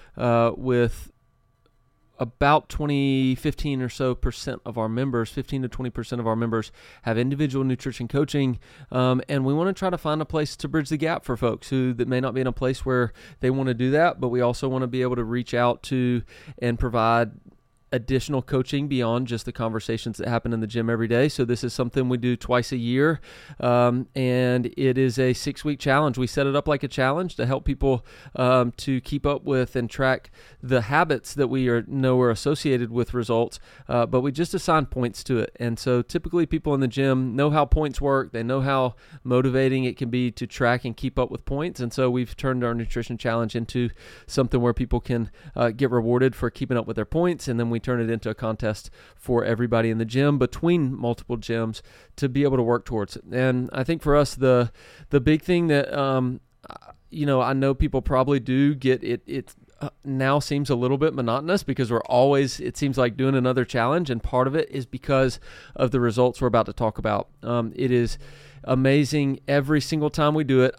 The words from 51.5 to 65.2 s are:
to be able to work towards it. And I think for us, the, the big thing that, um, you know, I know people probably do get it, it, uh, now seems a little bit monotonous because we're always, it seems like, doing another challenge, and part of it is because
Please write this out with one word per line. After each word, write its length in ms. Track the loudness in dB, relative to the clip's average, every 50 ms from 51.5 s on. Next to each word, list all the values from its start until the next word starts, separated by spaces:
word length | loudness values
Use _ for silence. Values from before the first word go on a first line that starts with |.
| -2 -2 -2 -2 -4 -8 -14 -20 -20 -20 -20 -20 -8
to 140 | -4 -4 -2
be 140 | 0 2 2
able 120 | 2 2
to 80 | 2 2
work 220 | 2 2 0 0
towards 320 | -4 -4 -4 -4 -6 -8 -14
it. 80 | -12
And 440 | -6 -2 0 2 2 2 0 -2 -4 -4
I 100 | -4 -2
think 180 | -2 -2 -2
for 140 | 2 4 4
us, 200 | 4 4 2 0
the, 360 | 0 4 4 6 6 4 2 -2 -10 -20 -20 -20 -20 -6 0
the 100 | 0 2
big 220 | 4 4 2 2
thing 260 | 2 2 0 2 2 4
that, 260 | 2 2 2 0 -2
um, 460 | -2 0 2 2 2 0 0 -2 -6 _ _ _ _ -20 -20 -20 -20 -20 -20 -20 _ _ -12
you 160 | -6 -4 0
know, 160 | 2 2 4
I 100 | 2 2
know 220 | 2 2 2 2 2
people 280 | 2 0 0 0 0
probably 380 | 0 2 2 2 4 4 2 0
do 340 | 0 0 2 4 4 2 2
get 300 | 2 2 2 2 2 0
it, 180 | -2 -4 -4 -6 -8
it, 260 | -8 -8 -8 -10 -16 _ _ _ _ -12
uh, 80 | -12 -12 -12 _ -10
now 340 | -6 -4 0 2 2 2 2
seems 300 | 0 0 -2 -2 0 0
a 60 | 0
little 220 | 0 2 0 2 2
bit 160 | 2 0 0
monotonous 480 | 0 -2 0 0 -2 0 0 0 0
because 300 | 0 -2 -2 -2 -2 0
we're 80 | 0 -2 0
always, 580 | 2 2 4 6 6 6 4 2 0 -2 -6
it 160 | -8 -8 -6 -2
seems 200 | -2 -2 0 2
like, 200 | 2 0 2 0
doing 180 | 0 2 2
another 300 | 2 2 2 2 2 0
challenge, 440 | 0 0 0 0 2 0 0 0 -2
and 140 | -4 -4 -4
part 240 | -2 0 2 2 2
of 80 | 0
it 160 | -2 -2 -2
is 140 | -4 -8 -8
because 560 | -8 -10 -10 -2 0 2 4